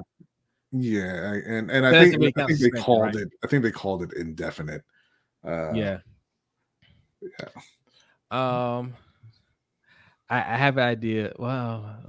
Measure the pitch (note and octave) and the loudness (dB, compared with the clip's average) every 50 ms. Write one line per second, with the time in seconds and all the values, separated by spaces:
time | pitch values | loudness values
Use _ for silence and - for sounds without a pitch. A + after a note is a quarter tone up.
0 | - _ _ _ F3 _ _ _ _ _ _ _ _ _ C3+ C3 B2+ A2+ G#2+ G2+ | -14 _ _ _ _ _ _ _ _ _ _ _ _ _ -4 -4 -2 0 0 -2
1 | F#2 F#2 F#2 E2+ F2 G#2 G2+ G#2 - - A2+ A2+ A2 E2 C3 C3 C3 C3 C#3+ E3 | -2 -4 -4 -6 -6 -4 -6 -6 -6 -4 -6 -4 -2 0 2 4 6 8 8 10
2 | F3 F3 D#3+ D3+ D#3 C#3+ - D3 C#3 B2+ D#3+ C#3+ B2+ A#2+ B2 A#2 - B2 A#2+ A2 | 10 8 8 6 2 2 2 0 0 0 2 4 4 4 2 2 2 4 4 4
3 | A2 A2 G#2+ G#2+ G2 F2 - - - - D3 C#3 A#2 A2 - - - G2 F#2+ F2 | 4 2 -2 -4 -6 -8 -10 -10 -4 0 2 2 2 0 -2 -2 -4 -4 -4 -4
4 | F2 D#2+ - - E2 E2 D#2+ E2 E2 D#2+ - - D#2 D2+ D2 D2+ - _ _ _ | -6 -8 -8 -8 -8 -8 -8 -8 -8 -8 -8 -8 -10 -10 -10 -12 -14 _ _ _
5 | _ _ _ _ _ _ _ _ - D#2+ E2+ E2 D#2+ D#2 - A2 G#2 G2 F#2+ F2+ | _ _ _ _ _ _ _ _ -10 -6 -6 -4 -4 -4 -4 -4 -4 -4 -6 -8
6 | - _ _ _ _ _ _ _ _ _ _ _ _ _ _ _ _ _ _ _ | -10 _ _ _ _ _ _ _ _ _ _ _ _ _ _ _ _ _ _ _
7 | _ _ _ _ G4+ F#4 - - - - - - - - _ _ _ _ _ _ | _ _ _ _ -18 -18 -16 -16 -16 -16 -16 -20 -20 -20 _ _ _ _ _ _
8 | _ _ _ _ _ - A#2 B2+ C3 B2+ B2 B2 B2 A#2+ A#2+ B2 B2 B2+ A#2+ - | _ _ _ _ _ -8 -6 -4 -2 -2 -2 -2 -2 -4 -4 -6 -8 -10 -12 -18
9 | _ _ _ _ - A2+ - _ _ _ _ _ _ _ _ _ _ _ _ _ | _ _ _ _ -20 -20 -20 _ _ _ _ _ _ _ _ _ _ _ _ _
10 | _ _ _ _ _ - B2 B2 - - A#2 A#2+ C#3 C#3 C3 C3+ B2 A#2+ A#2+ A2 | _ _ _ _ _ -2 -2 -2 0 -2 0 2 2 2 2 2 2 2 0 0
11 | A#2 A2+ A2 A2 G#2+ - - - A#2+ B2 C3 B2+ A#2+ A#2 A2+ A2 G#2 G#2+ G#2+ A2+ | -2 -2 -2 -2 -2 -4 -6 -8 -6 -6 -4 -4 -6 -6 -8 -8 -10 -14 -16 -16
12 | - | -14